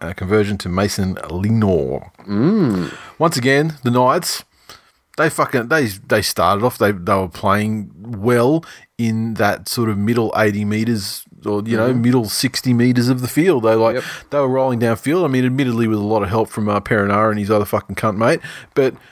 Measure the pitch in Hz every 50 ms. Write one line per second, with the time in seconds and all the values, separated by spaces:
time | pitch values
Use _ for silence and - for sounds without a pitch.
0 | 90 85 90 - 92 90 107 110 104 101 104 95 - 92 87 95 101 104 - -
1 | 95 92 90 - - - 82 90 98 107 113 113 107 98 90 78 69 64 67 -
2 | - - - - - 95 101 101 123 170 220 220 175 123 101 90 85 - - -
3 | - - - - 156 170 - 127 120 135 135 143 156 160 156 - - 120 120 127
4 | 127 127 147 175 165 - - - - _ _ _ _ - - - _ _ _ _
5 | _ _ _ - 156 156 - - 143 - - 123 113 120 156 160 139 107 95 98
6 | - - 113 110 98 - - - 85 87 101 101 113 123 - - 113 101 104 92
7 | 87 104 101 98 95 87 - - - 98 98 104 107 107 107 107 101 - - 82
8 | 104 120 120 95 98 120 123 120 117 131 156 165 165 - - - - _ _ -
9 | 117 113 110 113 113 113 110 101 110 101 92 - - - - - 117 110 104 98
10 | 101 110 120 120 113 107 - - 110 104 101 104 104 104 107 110 110 120 117 104
11 | 98 - - - - _ - - - 107 104 104 104 113 107 107 113 127 127 120
12 | 117 123 123 131 113 98 - - - 123 - - - 131 123 117 120 127 123 123
13 | 120 123 131 123 123 120 - 139 170 190 160 123 110 110 110 113 113 113 110 127
14 | - - - - - - 143 147 139 131 127 131 131 135 123 113 120 117 113 -
15 | - 135 160 185 175 143 131 127 127 127 127 139 139 123 117 113 117 110 110 107
16 | 104 104 110 110 98 90 117 113 110 - - 113 107 104 104 101 98 - 120 107
17 | 101 101 101 104 110 110 107 107 104 101 110 104 101 - - 104 - - 95 -
18 | - 110 95 101 113 131 165 - - - - - - - - 143 135 127 - -
19 | - -